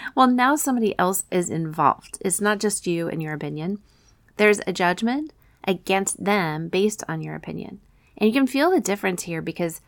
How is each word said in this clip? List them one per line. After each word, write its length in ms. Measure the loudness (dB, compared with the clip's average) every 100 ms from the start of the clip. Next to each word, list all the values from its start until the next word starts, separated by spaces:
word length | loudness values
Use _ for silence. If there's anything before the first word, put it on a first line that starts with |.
| -6
Well, 140 | 2 4
now 260 | 4 2
somebody 420 | 2 0 0 0 2
else 280 | 2 0 -2
is 200 | -2 -2
involved. 680 | -4 -4 2 2 2 -6 -6
It's 200 | -4 0
not 200 | 0 0
just 260 | 0 -2 -2
you 220 | -2 -2
and 120 | -4
your 140 | -6
opinion. 460 | -6 -6 -6 -6 -6 _ _ _ _ _ 2
There's 240 | 4 4
a 80 | 0
judgment 600 | 0 0 2 0 -2 -6 -12 _ _
against 600 | -4 -4 0 0 0 -4
them 440 | 0 0 0 -2 -2
based 340 | 2 2 0 -8
on 120 | -8
your 140 | -8
opinion. 460 | -10 -10 -10 -10 -16 _ _ _ 0
And 120 | 2
you 40 |
can 140 | 4 2
feel 240 | 2 2
the 100 | 2
difference 440 | 0 -2 -2 -4
here 180 | -6 -6
because 380 | -6 -4 -4 -6